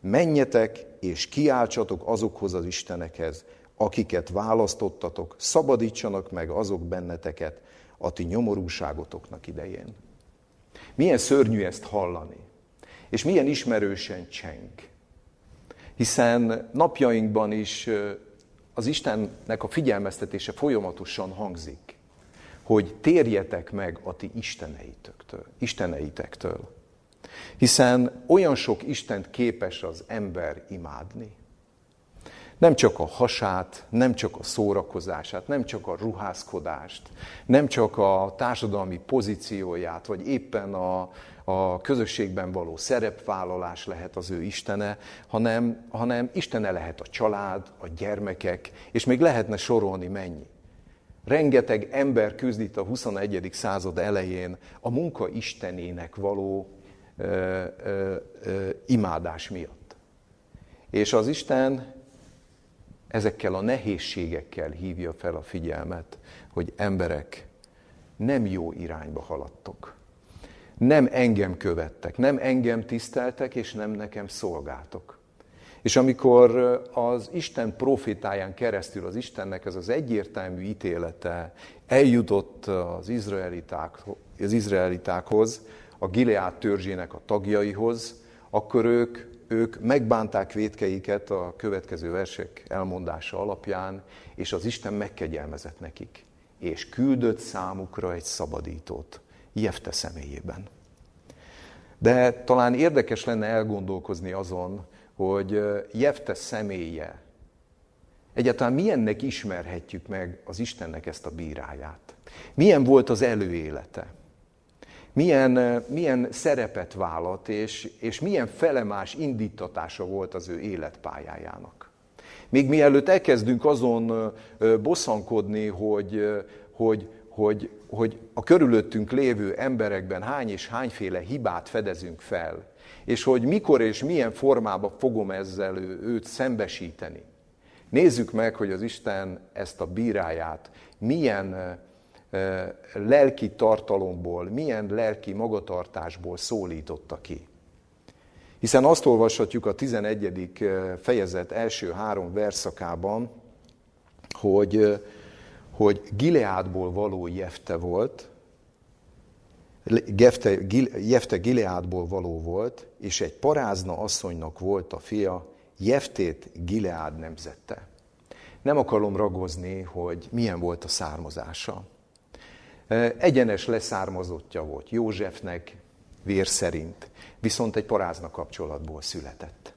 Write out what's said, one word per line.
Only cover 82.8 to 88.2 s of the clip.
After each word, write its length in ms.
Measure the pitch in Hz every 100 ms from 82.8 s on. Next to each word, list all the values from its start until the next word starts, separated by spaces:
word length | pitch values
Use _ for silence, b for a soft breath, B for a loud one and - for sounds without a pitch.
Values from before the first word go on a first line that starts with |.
| 87 87 87
izraeliták-, 960 | 120 104 98 92 90 80 82 80 - 101 - - -
az 120 | 98
izraelitákhoz, 1120 | 113 101 95 90 90 - 90 - 107 113 110 B B B B
a 100 | 98
Gileád 460 | 101 120 101 92
törzsének 600 | - 110 101 95 92 87
a 80 | - -
tagjaihoz, 880 | 104 98 104 104 98 117 117 - -